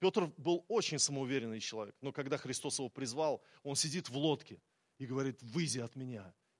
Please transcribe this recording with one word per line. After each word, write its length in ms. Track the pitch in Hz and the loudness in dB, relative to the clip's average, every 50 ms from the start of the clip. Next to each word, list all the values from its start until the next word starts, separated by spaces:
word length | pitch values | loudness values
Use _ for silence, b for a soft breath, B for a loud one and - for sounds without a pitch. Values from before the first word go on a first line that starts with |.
Пётр 320 | 180 190 - 214 175 151 - - | 4 4 6 4 2 2 0 0
был 260 | 131 170 175 175 - - | 2 4 4 4 2 2
очень 300 | 226 226 - - 151 135 | 2 2 2 2 2 2
самоуверенный 640 | - - 143 135 135 123 135 135 117 113 110 110 | 2 2 2 0 0 2 2 0 0 0 -4 -4
человек, 340 | - - 113 110 104 104 - - | -4 -4 -4 -4 -6 -8 -8 -8
но 100 | 131 139 | -8 -6
когда 280 | 131 151 135 135 143 131 | -4 -4 -2 0 -2 -2
Христос 400 | - 127 127 - - 143 - - | -2 -2 -4 -4 -2 -2 -2 -2
его 100 | 135 117 | -2 -4
призвал, 540 | - 131 135 117 117 147 156 151 127 - b b b b | -4 -4 -4 -4 0 0 2 2 0 -2 b b b b
он 140 | b 147 127 | b -2 0
сидит 320 | - - 156 135 - - - | 0 0 0 0 -4 -4 -2
в 80 | 123 | -2
лодке 420 | 139 151 160 143 - - - 107 85 _ _ _ _ _ _ _ | 2 4 4 2 2 -2 -10 -16 -16 _ _ _ _ _ _ _
и 80 | - 135 | -8 -6
говорит: 380 | 120 131 135 135 135 113 - | -4 -2 0 0 -2 -2 -6
«Выйди 360 | 123 113 110 175 165 139 113 131 | -8 -4 -2 0 0 0 0 -2
от 160 | 117 117 - | -4 -6 -6
меня, 400 | 135 131 127 120 104 92 90 - _ _ _ _ | -8 -8 -8 -8 -8 -10 -14 -18 _ _ _ _